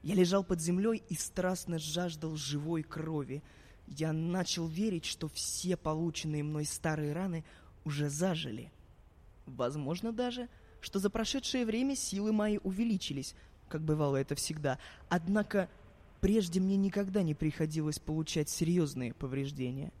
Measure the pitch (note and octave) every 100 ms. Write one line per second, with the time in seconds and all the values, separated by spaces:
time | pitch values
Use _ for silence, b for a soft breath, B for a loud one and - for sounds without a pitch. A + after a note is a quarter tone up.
0 | D3+ F#3+ F3 G3 F3+ F3 D#3+ F3+ G#3+ A3
1 | - D#3+ - - F#3 F#3 - E3 D3+ D#3+
2 | F3 D#3 D#3+ D#3 C3+ C#3+ D3+ E3 D3+ D#3
3 | D#3+ D#3 C3 C#3 B B B B - C#3
4 | D#3+ D#3+ E3 F#3 F3 F3 E3 D#3+ A3 F3
5 | - - D#3 - - - F3+ F3 D#3 D#3
6 | E3+ D#3 D#3 D3+ D3+ D3+ D3+ - E3 D#3
7 | D3 D#3 F#3+ E3 B B B - D#3 C#3+
8 | D3 C#3+ F#3+ D#3+ C3 G#2+ - - - -
9 | - - - - - B2+ B2 D3+ C#3 F3
10 | A3+ A3+ B3 B3 A#3+ B B B - G3
11 | G3+ A3 A3 C4+ - B3+ A3+ A3 C4+ C4+
12 | - G3 G#3+ G#3+ G#3+ G#3 F#3+ F#3+ A#3 G3+
13 | - C#3 C#3 - B - - D#3 D#3 D#3
14 | C#3+ C3+ C#3 C#3+ - D#3 D3 C3 B B
15 | - F3 E3 G#3 G3+ G3+ F3 - - -
16 | - - F#3+ A3 F3 F#3 F#3+ G3 G3 G3+
17 | G3 G3 E3+ D3 D#3 - D#3 D#3 D3+ D3
18 | - D#3 D#3 E3 D3 - E3 F3 D3+ B2+
19 | B2 - C3+ C3+ C#3 C#3+ B2+ C3 C#3+ -